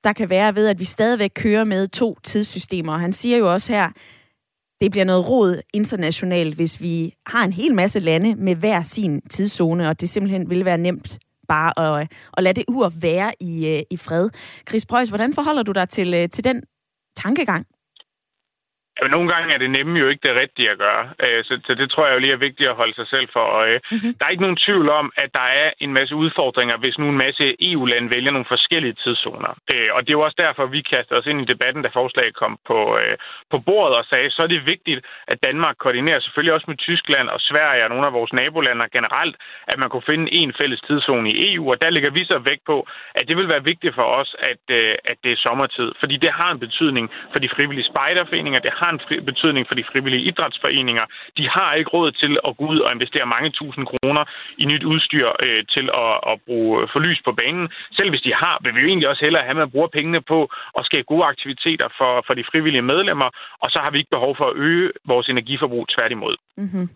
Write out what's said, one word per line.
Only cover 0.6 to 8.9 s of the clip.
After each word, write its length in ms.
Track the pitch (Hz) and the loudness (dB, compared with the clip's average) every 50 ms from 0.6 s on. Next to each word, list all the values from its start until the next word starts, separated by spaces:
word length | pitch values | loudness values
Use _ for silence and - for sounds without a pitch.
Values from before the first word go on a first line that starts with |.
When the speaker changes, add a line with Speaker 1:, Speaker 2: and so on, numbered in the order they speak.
| 214 214 | 2 2
Speaker 1:
at 100 | 202 175 | 2 0
vi 60 | 185 | -4
stadigvæk 460 | 180 - - 214 226 240 233 208 196 _ - - | -8 -2 0 2 2 2 0 -2 -4 _ -2 0
kører 220 | 220 208 214 220 | 2 2 2 2
med 240 | 214 196 185 196 190 | 0 0 0 -2 -2
to 280 | - - - 226 - _ _ | -2 -2 -2 -2 -2 _ _
tidssystemer. 760 | - - 214 208 208 - 190 180 - 190 180 160 160 156 160 | -4 -2 -2 -2 -2 -6 -8 -8 -6 -6 -6 -4 -4 -4 -2
Han 140 | 170 175 196 | -2 -2 -4
siger 260 | - - 240 240 240 | -2 0 0 2 4
jo 140 | 220 180 175 | 4 4 2
også 200 | 190 - - 233 | 0 0 -2 0
her, 160 | 208 190 165 202 - - - - _ _ _ _ _ _ _ _ _ _ _ _ _ | 0 0 -2 -4 -10 -20 -20 -20 _ _ _ _ _ _ _ _ _ _ _ _ _
det 100 | 202 208 | 0 0
bliver 140 | 190 202 190 | 2 2 2
noget 240 | 190 185 185 180 190 | 4 4 2 2 2
rod 340 | 247 262 214 185 180 147 - _ - | 4 4 4 4 2 0 -6 _ -4
internationalt, 800 | 214 208 - - 196 170 156 170 - - 180 180 175 165 156 151 | -2 -2 -2 -2 -2 -2 -2 -2 -2 -2 0 0 0 0 0 0
hvis 260 | 156 165 160 - - - | -2 -2 -2 -2 -4 -4
vi 300 | 175 165 170 160 160 - _ _ | -4 -2 -2 -4 -4 -8 _ _
har 180 | - - 233 226 | -4 -2 0 0
en 80 | 196 190 | 0 -2
hel 220 | 170 220 339 262 | 0 0 2 2
masse 260 | 190 180 202 - 214 | 4 2 2 0 0
lande 340 | 175 165 160 160 185 226 220 | 2 2 2 4 4 2 0
med 220 | - 190 190 180 | 0 0 0 0
hver 260 | 165 165 214 214 175 165 | 2 2 0 0 0 0
sin 380 | - | -2